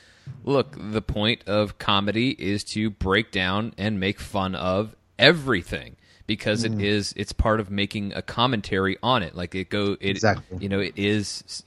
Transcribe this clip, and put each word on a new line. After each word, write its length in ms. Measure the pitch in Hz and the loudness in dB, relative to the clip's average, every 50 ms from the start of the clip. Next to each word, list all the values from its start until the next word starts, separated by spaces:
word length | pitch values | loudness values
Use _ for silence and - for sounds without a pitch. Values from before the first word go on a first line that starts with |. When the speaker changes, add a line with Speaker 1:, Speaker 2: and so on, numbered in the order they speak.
| - - - _ _ - - - - | -20 -20 -20 _ _ -16 -16 -6 -2
Speaker 1:
"Look, 300 | 127 139 135 110 - - - | 2 2 2 2 0 -4 -10
the 240 | 85 107 107 110 | -8 -4 -2 -2
point 420 | - - - 104 104 113 120 - - | -2 -2 0 2 2 2 2 0 -2
of 300 | 95 101 104 107 98 - - | 0 2 2 2 0 -4 -4
comedy 520 | - - 101 98 101 101 101 110 120 135 | 0 2 2 2 2 2 0 0 0 0
is 340 | - - 78 95 104 104 - | -2 -2 -2 -2 -2 -2 -4
to 240 | - - 110 107 110 | -4 -2 -2 -2 -2
break 420 | 98 - - 95 95 107 113 - | -2 -2 0 2 2 2 2 0
down 440 | - 98 92 92 95 104 113 113 - | -2 0 0 0 0 0 -2 -4 -4
and 240 | - 98 110 107 95 | -4 -2 -2 0 0
make 180 | 92 98 107 - | 0 0 -2 -4
fun 360 | - - - 101 95 92 92 | -6 -4 -2 -2 -2 -2 -2
of 420 | - 82 92 92 101 110 110 - - _ _ _ - | -2 0 0 0 0 0 -2 -8 -18 _ _ _ 6
everything." 800 | 120 147 175 160 135 135 113 90 82 - - 71 62 62 65 - _ _ - - - | 6 6 6 4 2 0 0 -2 -2 -4 -8 -8 -8 -12 -18 -20 _ _ -20 -10 -6
Because 380 | - 110 - - 110 107 113 113 | -4 -4 -2 0 0 0 0 0
it 80 | 113 | -2
Speaker 2:
Mm. 80 | 110 104 | -2 0
Speaker 1:
is, 320 | 101 101 104 104 98 - - - | 0 2 2 0 0 -2 -4 -6
it's 140 | 101 - - | -8 -2 0
part 260 | - - 110 107 110 | 2 2 4 2 2
of 100 | 104 95 | 0 -2
making 440 | 98 98 101 101 - 107 101 98 - | -2 -2 -2 -2 -2 -4 -6 -6 -6
a 80 | 85 | -8
commentary 760 | - - - 117 120 131 127 107 95 - 104 95 95 95 92 - | -8 -4 0 2 2 2 2 0 -2 0 0 2 2 2 0 0
on 200 | - 120 131 117 | 0 2 2 2
it. 140 | 92 76 - | 0 -2 -6
Like, 180 | 90 90 87 - | -8 -8 -6 -6
it 140 | 95 92 - | -6 -4 -2
go, 300 | - 104 101 101 95 - | -2 0 0 0 -2 -2
it, 120 | - 98 | -2 -2
Speaker 2:
Exactly. 440 | 98 - 110 107 95 - - - 92 90 | 0 2 2 2 2 0 -4 -8 -8 -6
Speaker 1:
you 120 | 98 98 | -4 -2
know, 100 | 98 98 | 0 0
it 140 | 98 85 - | -2 -2 -2
is, 640 | 98 101 101 107 107 101 - - - - - - - - | 0 0 2 2 2 0 -2 -8 -10 -12 -12 -14 -12 -12